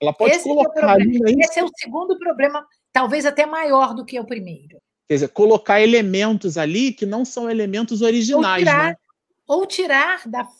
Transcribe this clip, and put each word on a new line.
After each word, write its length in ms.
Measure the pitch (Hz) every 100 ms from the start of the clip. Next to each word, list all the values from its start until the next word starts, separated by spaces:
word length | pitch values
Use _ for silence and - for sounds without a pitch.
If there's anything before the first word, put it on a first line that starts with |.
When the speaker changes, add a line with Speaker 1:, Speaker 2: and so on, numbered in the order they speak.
Speaker 1:
Ela 120 | 147
pode 220 | - 233 349
Speaker 2:
Esse 80 |
que 60 | 277
é 20 |
o 40 | 294
Speaker 1:
colocar 260 | 311 311
Speaker 2:
problema. 280 | 294 196 214
Speaker 1:
ali, 100 | 240
né? 240 | 220 277
Speaker 2:
Esse 160 | 320 339
é 40 |
o 80 | 359 -
segundo 420 | 240 294 370 359
problema, 480 | 339 254 285 294 294 _ _
talvez 320 | 262 240 302 277
até 200 | 285 302
maior 480 | 320 302 269 254
do 120 | 233 -
que 140 | 247
o 60 | 226
primeiro. 520 | 233 180 151 143 - _ _ -
Speaker 1:
Quer 80 | 143
dizer, 120 | 143
colocar 520 | - 214 214 - 202
elementos 760 | 220 233 202 190 214 214 190 160
ali 360 | 156 202 269
que 120 | - 196
não 200 | 220 254
são 240 | 247 233
elementos 520 | 226 202 208 226 214
originais, 640 | 226 233 220 294 311 370
Speaker 2:
Ou 20 | 349
tirar, 220 | 285 320
Speaker 1:
né? 80 | 330 _ _ _ _ -
Speaker 2:
ou 200 | 311 381
tirar 600 | - 349 277 330 359 226
da 180 | 247 240 -